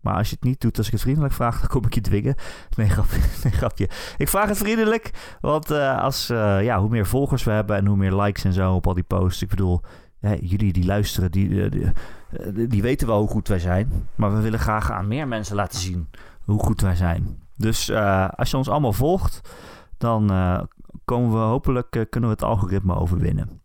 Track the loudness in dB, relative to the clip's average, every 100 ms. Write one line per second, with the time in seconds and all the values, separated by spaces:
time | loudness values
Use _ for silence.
0 | -2 0 -2 -2 -2 0 -2 0 -2 0
1 | 0 2 0 0 0 2 2 2 2 0
2 | 2 0 2 -2 -4 -12 -6 0 2 4
3 | 2 4 2 2 0 0 -2 -2 -4 -4
4 | -10 -4 0 2 0 0 0 2 2 0
5 | -2 -10 -12 -6 -2 -2 0 0 0 0
6 | 0 -2 -2 0 2 2 2 2 2 0
7 | 2 0 2 2 2 0 0 2 2 2
8 | 2 2 0 0 0 2 2 2 2 0
9 | 0 2 0 0 -2 0 2 0 -2 -16
10 | -20 -6 -2 -2 -2 0 2 2 2 2
11 | 0 0 0 2 0 2 0 0 2 2
12 | 0 -12 -10 -10 -6 -4 0 2 2 0
13 | 2 2 2 0 0 -2 2 0 2 -2
14 | -2 -2 0 2 0 0 0 0 0 -2
15 | -2 -4 -4 -4 -4 -4 -4 -4 -4 -4
16 | -6 -12 -20 -12 -2 0 2 2 2 2
17 | 2 0 -4 -8 -16 -4 -2 0 0 0
18 | 2 2 0 0 -2 0 0 0 0 2
19 | 2 2 0 -4 -12 -18 -20 -20 -18 -4
20 | 0 2 2 2 2 0 -4 _ -20 -12
21 | -4 0 2 2 2 0 0 0 -2 -4
22 | -2 0 0 0 0 0 0 0 0 0
23 | 0 0 0 0 -4 -10